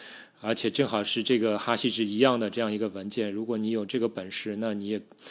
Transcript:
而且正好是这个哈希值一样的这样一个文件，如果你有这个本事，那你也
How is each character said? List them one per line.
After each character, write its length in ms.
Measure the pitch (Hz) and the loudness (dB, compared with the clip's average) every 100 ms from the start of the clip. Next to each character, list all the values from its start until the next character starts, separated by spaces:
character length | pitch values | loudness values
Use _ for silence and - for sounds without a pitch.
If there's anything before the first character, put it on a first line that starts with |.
| - - - - | -16 -16 -20 -8
而 120 | 107 | -2
且 160 | 113 113 | 0 0
正 180 | - 123 | 2 2
好 180 | 110 | 2
是 180 | 104 120 | 0 0
这 160 | 110 120 | 2 4
个 180 | 110 104 | 4 0
哈 200 | - 117 | 0 2
希 120 | 123 | 2
值 160 | 113 | 0
一 140 | 107 104 | 0 6
样 220 | 135 120 | 6 6
的 100 | 107 | 0
这 100 | 117 | 0
样 120 | 113 | -2
一 40 | 107 | 0
个 120 | 107 | -2
文 200 | 95 98 | -4 -6
件， 240 | 117 104 | -4 -2
如 140 | 101 113 | -4 -4
果 100 | 113 | -2
你 140 | 110 | 0
有 160 | 113 101 | -2 -2
这 140 | 127 | 0
个 80 | 110 | -2
本 200 | 101 92 | -2 -8
事， 260 | - 110 104 | -6 -6 -4
那 180 | 113 | -2
你 140 | 104 101 | -2 -2
也 120 | 107 - - - | -4 -6 -20 -18